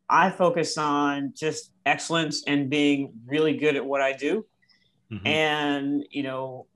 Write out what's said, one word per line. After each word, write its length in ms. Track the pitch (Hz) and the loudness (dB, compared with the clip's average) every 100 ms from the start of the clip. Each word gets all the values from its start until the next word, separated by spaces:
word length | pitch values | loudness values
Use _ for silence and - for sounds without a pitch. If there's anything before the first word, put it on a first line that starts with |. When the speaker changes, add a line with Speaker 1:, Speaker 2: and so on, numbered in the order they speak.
| - | 2
Speaker 1:
I 220 | 151 185 | 4 4
focus 480 | 190 180 170 151 - | 4 2 2 -2 -2
on 560 | 151 143 143 143 139 - | 0 2 0 0 -4 -4
just 360 | 156 151 - _ 139 | -6 -6 -10 _ -2
excellence 580 | 147 - 165 156 143 - | -2 0 0 0 -4 -2
and 240 | 143 135 | 0 0
being 440 | 147 147 139 139 113 117 | 2 2 2 -2 -10 -4
really 320 | 151 156 127 | 0 2 2
good 180 | 151 139 | 0 0
at 100 | 135 | 0
what 160 | 139 | 0
I 120 | 135 | 0
do. 320 | 135 143 208 - _ _ _ _ _ - | 0 -2 -2 -4 _ _ _ _ _ -14
Speaker 2:
Mm-hmm. 140 | 107 104 | -6 0
Speaker 1:
And, 760 | 156 156 151 147 143 139 143 - | 2 2 2 0 0 0 -2 -4
you 120 | 143 | -6
know, 440 | 131 131 131 127 - | -6 -6 -8 -10 -18